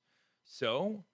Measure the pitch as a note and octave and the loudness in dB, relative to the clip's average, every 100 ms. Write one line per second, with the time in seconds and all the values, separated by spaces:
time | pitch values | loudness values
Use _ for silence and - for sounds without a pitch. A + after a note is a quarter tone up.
0 | _ _ _ _ - - A#2 B2+ G3 G#3+ | _ _ _ _ -16 -2 2 2 0 -2
1 | - | -10